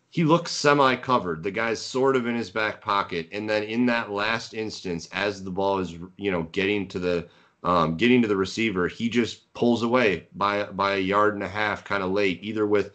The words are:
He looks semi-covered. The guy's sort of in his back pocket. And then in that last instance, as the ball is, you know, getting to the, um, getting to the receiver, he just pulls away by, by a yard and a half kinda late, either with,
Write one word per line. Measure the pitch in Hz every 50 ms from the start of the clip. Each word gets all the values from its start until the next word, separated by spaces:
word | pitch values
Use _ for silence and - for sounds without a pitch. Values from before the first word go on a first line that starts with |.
| _ _
He | - 165 170
looks | 147 165 170 170 - -
semi-covered. | - - 147 147 147 139 131 127 123 - - 127 117 90 87 82 80 80
The | 101
guy's | 92 110 113 117 110 107
sort | - - - 127 131 135 135
of | 131 117 120
in | 120
his | 120 110 95
back | 95 110 107 104 98 -
pocket. | - 104 101 101 95 95 92 85 82 - 98
And | 104 107 107
then | 107 107 104
in | 107 113 117 123
that | 123 117 117 113 104 101
last | 101 104 110 117 113 - - -
instance, | 113 110 107 95 - - 92 85 80 80 - 92
as | 92 98 107 98 95 95
the | 95
ball | 90 92 98 98 98 95
is, | 90 82 82 82 87 95 -
you | - 98 101
know, | 92 87 82 80 -
getting | 95 95 98 104 104 95
to | 95 - 95
the, | 90 87 87 85 82 - _ _ _ _ _ _ -
um, | 87 90 87 80 80 82
getting | 80 113 120 127 123 117
to | 104
the | 101
receiver, | 95 95 92 - 110 113 113 95 90 90
he | 87 - - 113 117
just | 104 120 117 104 - - _ _ -
pulls | - 123 120 120 110 117
away | 117 120 127 123 104 90 82 - _ -
by, | 87 98 101 101 101 104
by | - 95 92 98 98 98
a | 95
yard | 95 92 98 104 104 107 104
and | 101 101
a | 90
half | 92 107 107 104 98 - -
kinda | - 104 98 95
late, | 92 95 104 104 98 87 82 101
either | 107 107 110 107
with, | 104 104 101 95 98